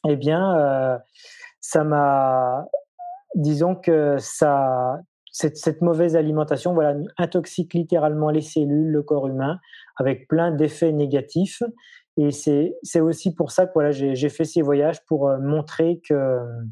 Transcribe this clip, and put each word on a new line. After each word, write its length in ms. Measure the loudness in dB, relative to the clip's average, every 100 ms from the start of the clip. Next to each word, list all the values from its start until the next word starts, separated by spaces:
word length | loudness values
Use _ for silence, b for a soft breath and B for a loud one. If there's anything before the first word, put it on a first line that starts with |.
| 0
Eh 80 | 0
bien, 420 | 2 2 2 2
euh, 400 | 2 2 0 -2 B B B B B B
ça 240 | -2 0
m'a, 800 | 2 2 4 4 2 2 0 -2 -6 -10 -10 _ -16 -16 _ -2
disons 400 | 0 2 0 0
que 400 | 2 2 2 0
ça, 840 | -4 0 2 4 2 0 -2 -4 -10 _ -18
cette, 260 | -4 -4 -2
cette 240 | -4 0
mauvaise 360 | 0 2 2 2
alimentation, 580 | 0 0 -2 -2 0
voilà, 240 | 0 0 0 -6 -4
intoxique 560 | -2 -2 -4 -6 -4
littéralement 560 | -4 0 0 2 0 0
les 100 | 0
cellules, 500 | -2 -2 0 2 2
le 120 | 0
corps 260 | 0 -2 0
humain, 320 | -2 -4 -4 B B B -2
avec 300 | -2 -2 0
plein 240 | 0 2
d'effets 420 | 2 0 2 0
négatifs. 680 | 2 0 0 -2 -2 -2 -4 -8 -8 B B B 0
Et 160 | 0
c'est, 420 | 0 0 2 0 -4
c'est 180 | -2 0
aussi 320 | 2 0 -4
pour 200 | -2 -2
ça 140 | 0 2
que, 60 |
voilà, 180 | 2 0
j'ai, 240 | 0 -2 0
j'ai 140 | -2
fait 140 | -2
ces 180 | -2 0
voyages 420 | 0 2 0 -2 _
pour, 220 | 0 0
euh, 100 | 0
montrer 600 | 0 -2 -4 -2 0 0 -2
que 320 | 0 0 -2 -4 -10 -12